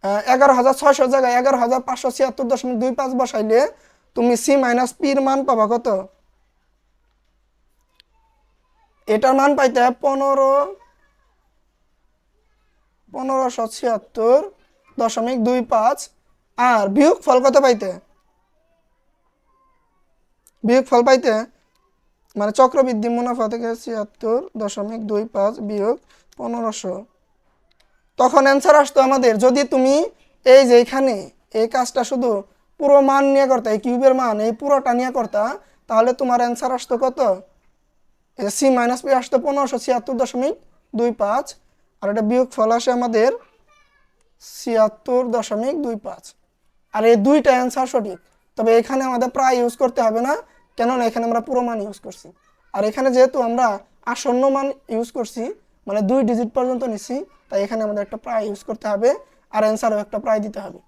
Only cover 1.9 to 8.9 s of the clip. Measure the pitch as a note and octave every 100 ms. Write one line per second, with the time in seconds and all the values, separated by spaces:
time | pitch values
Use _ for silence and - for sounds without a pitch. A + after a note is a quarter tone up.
1.9 | B3+ B3+ - C4 - A#3+ A#3+ B3+ A#3+ B3+
2.9 | B3 C4+ B3+ B3+ A#3 G#3+ A3+ F4 - _
3.9 | _ _ - A#3+ A#3+ - C#4 B3+ A#3+ B3
4.9 | - C#4 C#4 C4+ C4+ C#4 A#3+ G#3+ A#3 A#3+
5.9 | F#3+ F#3+ _ _ _ _ _ _ _ _
6.9 | _ _ _ _ _ _ _ _ _ _
7.9 | _ _ A5 _ _ _ _ _ _ _